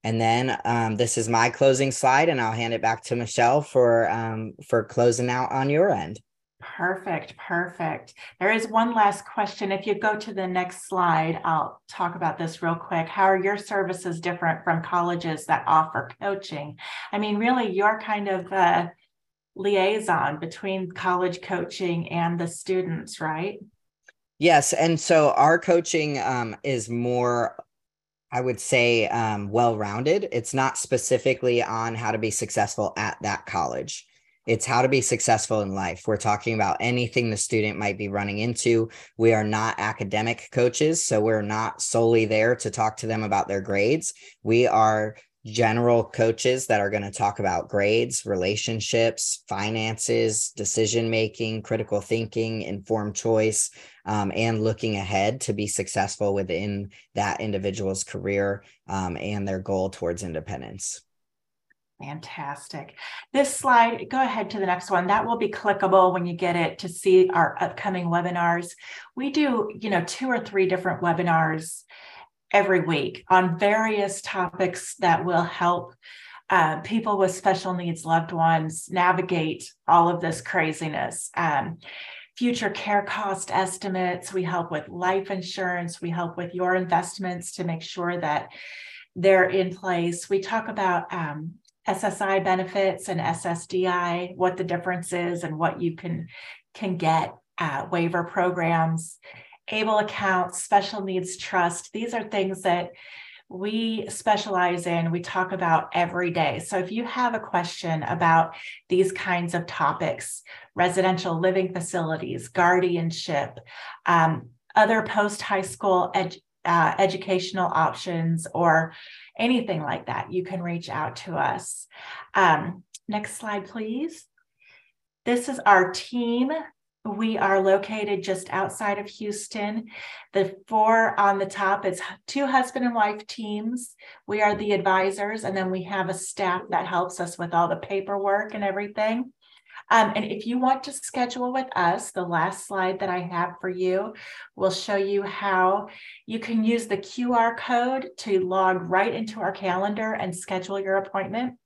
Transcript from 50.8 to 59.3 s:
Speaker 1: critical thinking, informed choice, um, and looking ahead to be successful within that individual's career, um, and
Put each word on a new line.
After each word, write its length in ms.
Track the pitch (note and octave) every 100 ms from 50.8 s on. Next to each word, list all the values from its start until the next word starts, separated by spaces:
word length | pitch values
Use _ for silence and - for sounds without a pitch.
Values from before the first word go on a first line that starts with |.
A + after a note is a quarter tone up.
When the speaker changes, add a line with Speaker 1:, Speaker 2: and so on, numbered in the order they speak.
| A2 A2+ A2+ A2+ A2 - A2+ A2
Speaker 1:
critical 380 | G#2+ A2 G#2+ G#2
thinking, 600 | - A2+ A2+ - A2+ A2+
informed 520 | F#2 G2+ G2 A2+ G#2
choice, 560 | G2+ A#2 A2 A2 G#2+ - - - -
um, 260 | - G#2+ G2
and 280 | - A2+ A2
looking 340 | A2 A2 A2+ G#2
ahead 440 | G2 G2 G2+ B2+
to 120 | -
be 140 | G#2 G2+
successful 680 | - F#2+ - G2 - G#2
within 560 | G2 F#2+ E2+ G#2 G2+ G2 - _ -
that 240 | G2+ -
individual's 640 | A2 G2+ G2+ G2 G2 F#2+
career, 580 | - - F#2 G2+ G2 G2 - _ -
um, 280 | G2 F#2 E2+
and 300 | F#2+